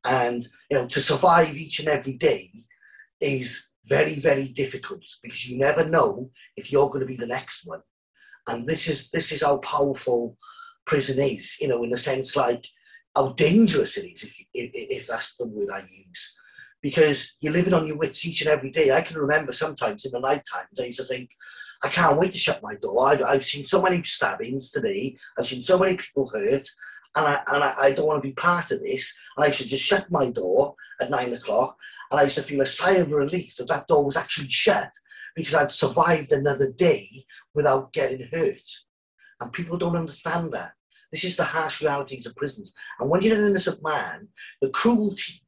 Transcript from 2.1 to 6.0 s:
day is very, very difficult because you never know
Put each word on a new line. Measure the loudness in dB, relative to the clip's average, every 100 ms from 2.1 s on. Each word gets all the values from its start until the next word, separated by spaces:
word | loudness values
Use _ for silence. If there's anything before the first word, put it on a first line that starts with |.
day | 0 2 0 -6 -20 _ _ _ -20 -20 _
is | -4 -2 -4 -8 -14 _ -2
very, | 2 2 2
very | 2 2 0
difficult | -4 -4 -4 -10 -14 -16 -20
because | -14 -12 -8
you | 0
never | 2 4 4
know | 4